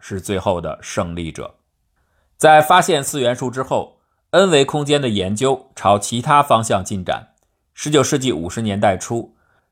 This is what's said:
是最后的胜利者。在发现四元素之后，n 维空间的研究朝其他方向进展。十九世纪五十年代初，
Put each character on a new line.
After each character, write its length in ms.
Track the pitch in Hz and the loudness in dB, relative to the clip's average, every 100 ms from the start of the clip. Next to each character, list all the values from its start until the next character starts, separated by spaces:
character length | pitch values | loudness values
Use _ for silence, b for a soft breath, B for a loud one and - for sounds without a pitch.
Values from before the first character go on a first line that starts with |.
是 200 | - 95 | -12 -10
最 200 | 98 92 | -4 -2
后 200 | 101 87 | -2 -2
的 200 | 80 - | -4 -12
胜 320 | - - 87 | -8 -6 -6
利 160 | 85 80 | -6 -10
者。 240 | - - _ _ _ _ _ _ _ _ - | -10 -16 _ _ _ _ _ _ _ _ 2
在 240 | 156 156 | 6 6
发 220 | 151 180 | 6 4
现 220 | 175 151 | 4 -2
四 160 | 131 147 | -2 -2
元 160 | 120 123 | -2 -2
素 120 | 127 | -6
之 140 | 127 | -6
后， 380 | 131 123 - _ _ _ - | -4 -4 -4 _ _ _ 0
n 200 | 170 196 | 2 4
维 140 | 147 | 4
空 200 | 135 151 | 2 -2
间 160 | 143 147 | 0 0
的 80 | 131 | 0
研 280 | 101 95 104 | -2 -2 -2
究 340 | 131 131 _ - | -2 -2 _ -2
朝 200 | 95 101 | 2 2
其 200 | - 120 | 0 -6
他 220 | 151 147 | 2 2
方 220 | - 113 | 4 0
向 200 | 110 101 | 2 -2
进 200 | 92 101 | -2 -8
展。 300 | 85 58 - _ _ _ _ | -6 -8 -8 _ _ _ _
十 160 | - 151 | -12 0
九 140 | 147 | 2
世 160 | 131 143 | 2 0
纪 140 | 127 | -2
五 180 | 80 87 | -2 -4
十 100 | 117 | -6
年 180 | 110 98 | -4 0
代 160 | 107 92 | 0 0
初， 400 | - 120 - _ _ _ _ | -4 -8 -8 _ _ _ _